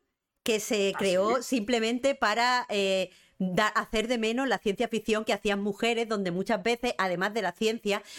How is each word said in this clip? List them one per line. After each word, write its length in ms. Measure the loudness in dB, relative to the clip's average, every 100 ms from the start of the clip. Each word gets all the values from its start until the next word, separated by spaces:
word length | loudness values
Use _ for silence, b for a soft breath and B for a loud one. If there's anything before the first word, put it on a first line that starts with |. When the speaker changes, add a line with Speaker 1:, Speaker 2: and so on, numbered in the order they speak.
| _ _ _ _
Speaker 1:
que 160 | -2 -2
se 320 | 0 0 0
Speaker 2:
¿Ah, 40 | 0
Speaker 1:
creó 380 | 0 2 2 0
Speaker 2:
sí? 200 | 0 -2
Speaker 1:
simplemente 600 | 0 0 0 0 0 2
para, 500 | 0 2 2 2 0
eh, 420 | 0 2 0 -2 b b b
da-, 300 | -2 2 2
hacer 400 | 0 -2 -2 0
de 100 | 0
menos 300 | 0 0 0
la 100 | 0
ciencia 300 | -2 -2 -2
ficción 360 | -2 0 0
que 80 | 0
hacían 280 | -2 0 0
mujeres, 480 | -2 0 0 0 0
donde 240 | 0 0
muchas 320 | -2 0 0
veces, 300 | 0 0 -2 0
además 340 | 0 0 -2
de 100 | 0
la 100 | -2
ciencia, 500 | 0 0 0 0 -2 B